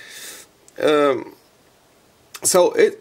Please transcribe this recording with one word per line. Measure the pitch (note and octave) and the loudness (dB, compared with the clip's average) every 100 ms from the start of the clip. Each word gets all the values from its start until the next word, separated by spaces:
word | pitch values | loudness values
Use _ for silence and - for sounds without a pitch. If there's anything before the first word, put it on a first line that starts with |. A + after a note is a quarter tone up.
| - - - - - _ _ - | -20 -20 -18 -20 -20 _ _ -4
Um, | D3 D3+ C#3+ B2+ - - _ _ _ _ _ _ _ _ _ - | 0 2 0 -2 -6 -18 _ _ _ _ _ _ _ _ _ -8
so | - F#3 F3+ | 0 2 2
it, | - G#3+ G3 | 4 2 2